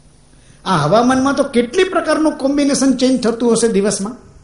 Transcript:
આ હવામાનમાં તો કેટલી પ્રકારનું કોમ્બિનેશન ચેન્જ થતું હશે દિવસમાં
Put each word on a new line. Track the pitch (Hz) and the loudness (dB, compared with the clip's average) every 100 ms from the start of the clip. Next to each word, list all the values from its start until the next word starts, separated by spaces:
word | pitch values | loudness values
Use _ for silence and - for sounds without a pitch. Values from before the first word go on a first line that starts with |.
| - _ _ - - - 190 | -20 _ _ -20 -20 -14 -4
આ | 180 | -2
હવામાનમાં | 147 208 247 262 269 277 | 2 2 2 0 0 0
તો | |
કેટલી | 277 233 240 370 | 0 0 -2 0
પ્રકારનું | 370 339 311 302 311 - | 0 -2 -2 0 0 0
કોમ્બિનેશન | 269 285 277 277 269 247 | -2 0 0 2 0 2
ચેન્જ | 254 262 | 2 2
થતું | 220 233 240 | 0 0 0
હશે | 226 226 | 2 2
દિવસમાં | 196 202 202 202 - - - | 0 0 -2 -6 -10 -18 -20